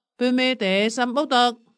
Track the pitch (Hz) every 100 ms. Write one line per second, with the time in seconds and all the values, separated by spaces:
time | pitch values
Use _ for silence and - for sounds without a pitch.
0 | _ _ 247 254 254 254 196 190 220 226
1 | 247 247 302 254 247 240 _